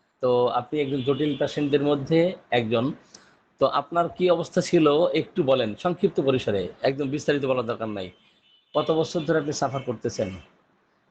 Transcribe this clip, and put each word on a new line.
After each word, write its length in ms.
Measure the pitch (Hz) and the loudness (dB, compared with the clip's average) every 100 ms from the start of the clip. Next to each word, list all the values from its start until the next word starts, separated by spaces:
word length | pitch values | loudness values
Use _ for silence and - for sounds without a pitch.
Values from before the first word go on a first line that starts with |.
| _ _ | _ _
তো 260 | 127 123 123 | 2 4 2
আপনি 340 | 120 117 151 | 0 -2 -2
একজন 200 | 135 139 | -2 0
জটিল 360 | 127 131 151 131 | 0 0 0 -2
পেশেন্টদের 440 | 143 156 143 143 | -2 -2 0 2
মধ্যে 540 | 147 143 131 165 180 190 - | 2 0 2 2 2 -2 -2
একজন। 420 | 123 110 117 131 - _ - _ _ _ - | 0 2 0 0 -4 _ -20 _ _ _ -2
তো 60 | 135 | 0
আপনার 440 | 143 143 170 170 | 0 -2 -2 -2
কি 200 | - 180 | 0 2
অবস্থা 320 | 170 165 185 | 2 0 -2
ছিল 460 | - 175 151 147 175 | 2 4 4 4 2
একটু 360 | 156 - - | 0 -2 -2
বলেন 320 | 135 127 110 101 | 2 2 0 -4
সংক্ষিপ্ত 460 | 180 170 190 - | -4 0 0 0
পরিসরে, 460 | 135 131 117 101 90 - | 0 0 0 -2 -4 -2
একদম 280 | 127 139 139 | -2 0 -4
বিস্তারিত 360 | 143 - 147 131 | -4 -2 -2 0
বলার 200 | 127 117 | -2 -4
দরকার 220 | 110 110 | -6 -6
নাই। 240 | 104 92 - _ _ _ _ _ 147 | -6 -10 -14 _ _ _ _ _ -2
কত 160 | 147 | 0
বছর 280 | 160 156 175 | 0 -2 -2
ধরে 180 | 151 156 | 0 0
আপনি 160 | 147 | -2
সাফার 300 | 139 135 131 | -4 -4 -4
করতেছেন 480 | 127 110 120 - 101 92 - _ _ _ _ _ _ | -6 -6 -6 -4 -6 -8 -16 _ _ _ _ _ _